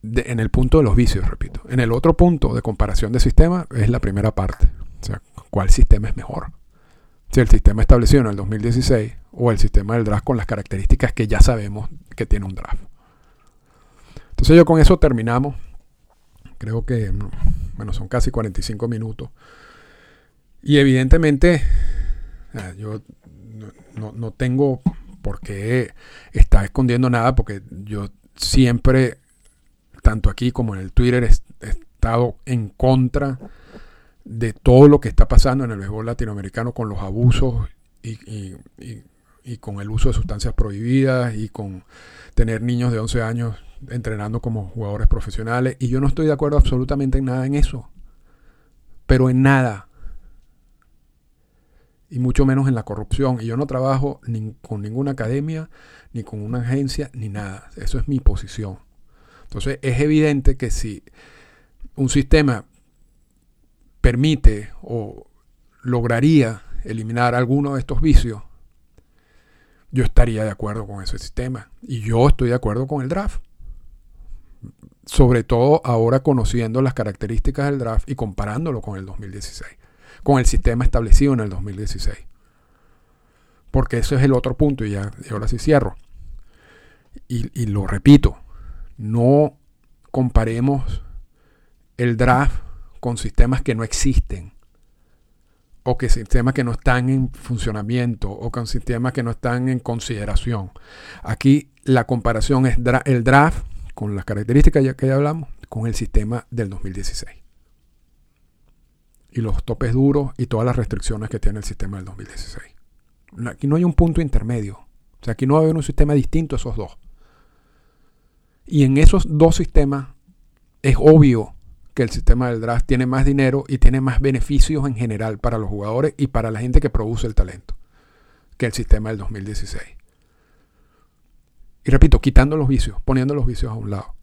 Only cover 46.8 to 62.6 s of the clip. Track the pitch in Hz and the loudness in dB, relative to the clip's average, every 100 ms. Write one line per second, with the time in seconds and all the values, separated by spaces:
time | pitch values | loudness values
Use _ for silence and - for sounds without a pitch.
46.8 | 127 143 135 135 131 127 131 143 - 127 | -4 -4 -2 -2 -2 -4 -4 0 -2 -2
47.8 | - - - _ _ _ _ _ _ _ | -14 -20 -20 _ _ _ _ _ _ _
48.8 | _ - - 131 127 127 135 135 127 98 | _ -20 -4 -2 0 0 0 0 -2 -8
49.8 | - _ - - - - _ _ _ _ | -18 _ -16 -16 -20 -20 _ _ _ _
50.8 | _ _ _ _ _ _ _ _ _ _ | _ _ _ _ _ _ _ _ _ _
51.8 | _ _ _ 131 123 117 135 135 135 120 | _ _ _ -4 -2 2 2 2 0 -4
52.8 | - 107 104 - 135 123 113 117 143 131 | -6 -10 -6 -2 -2 -4 -6 -6 -6 -4
53.8 | 131 135 139 - - 113 110 - - 107 | -2 -2 -4 -6 -10 -8 -10 -14 -12 -10
54.8 | 104 117 143 135 110 135 151 160 160 - | -8 -6 -6 -6 -4 -4 -6 -10 -12 -20
55.8 | - - _ 120 107 107 104 123 120 135 | -20 -20 _ -14 -12 -12 -8 -8 -4 -4
56.8 | 135 139 135 123 107 101 101 98 - - | -4 -6 -10 -10 -10 -10 -12 -14 -20 -6
57.8 | - 117 127 135 - 95 104 - 104 95 | -4 -2 -2 0 0 -2 -8 -12 -12 -12
58.8 | _ _ - _ _ _ - 107 135 135 | _ _ -20 _ _ _ -16 -8 -6 -4
59.8 | 135 120 151 156 151 143 135 131 120 - | -4 0 2 2 2 2 2 2 -4 -4
60.8 | 110 98 _ _ - - _ _ _ _ | -4 -10 _ _ -20 -20 _ _ _ _
61.8 | - - 135 143 139 156 143 113 | -18 -6 -2 0 4 2 4 -2